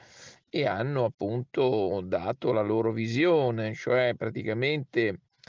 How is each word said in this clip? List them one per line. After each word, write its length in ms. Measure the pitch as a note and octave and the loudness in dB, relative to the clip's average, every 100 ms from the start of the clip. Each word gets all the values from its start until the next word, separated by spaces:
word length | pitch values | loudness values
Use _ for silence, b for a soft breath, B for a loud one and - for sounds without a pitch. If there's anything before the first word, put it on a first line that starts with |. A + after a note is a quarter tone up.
| B B B B _ | B B B B _
e 180 | E3+ C3+ | -2 -2
hanno 400 | F#2+ B2+ C#3+ A2+ | -2 -2 0 -2
appunto 960 | - G2+ A#2+ B2 - B2+ A2 F#2+ G2 | -2 -4 -4 -4 0 2 2 0 -2
dato 480 | F#2 F#2 F2+ C3 D3 | -2 -2 -2 -2 0
la 100 | A2 | 0
loro 300 | G#2 A2 A2 | 2 2 2
visione, 840 | A2+ A2+ A#2+ E3+ E3 B2+ A#2 A2 | 0 -2 2 4 4 2 0 -4
cioè 400 | A2 - B2 B2 A2+ | -4 0 2 2 0
praticamente 1000 | A2 A2+ G#2 A2 C3+ D3+ C3+ A#2 A2 F2+ _ B | -4 -4 -4 -2 0 -2 -2 0 0 0 _ B